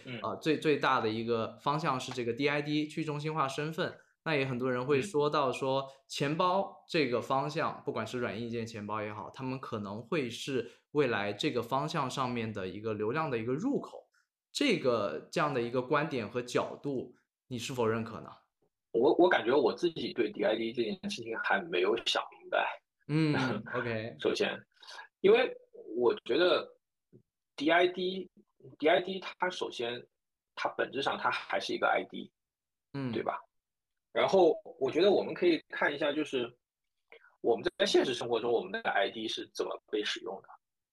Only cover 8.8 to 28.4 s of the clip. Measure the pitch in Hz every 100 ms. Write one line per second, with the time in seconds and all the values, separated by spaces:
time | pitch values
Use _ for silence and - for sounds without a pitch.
8.8 | 104 107 107 107 85 - 131 131 - 113
9.8 | 101 104 - 170 123 113 - 131 - -
10.8 | _ 147 135 107 101 104 156 120 113 135
11.8 | 151 165 131 143 123 120 110 104 95 98
12.8 | 110 107 107 147 156 123 110 135 247 247
13.8 | - - - _ _ _ _ - 285 170
14.8 | 127 117 101 76 - 175 151 135 117 123
15.8 | 123 143 156 131 104 120 - 135 90 65
16.8 | 143 131 - - _ _ - 123 113 127
17.8 | 110 113 110 98 71 - _ _ _ _
18.8 | _ 113 135 - 180 131 110 143 113 -
19.8 | 175 160 117 - 104 104 101 110 113 120
20.8 | 110 98 101 - 113 110 - 98 85 87
21.8 | 95 117 - - - - - 98 - -
22.8 | _ _ - 151 156 139 127 104 110 123
23.8 | 120 110 113 - - - 101 - - _
24.8 | - - - _ 190 233 262 - - -
25.8 | - - 120 208 - 135 180 131 - -
26.8 | _ _ _ - _ _ _ - 143 170
27.8 | 180 185 185 190 180 _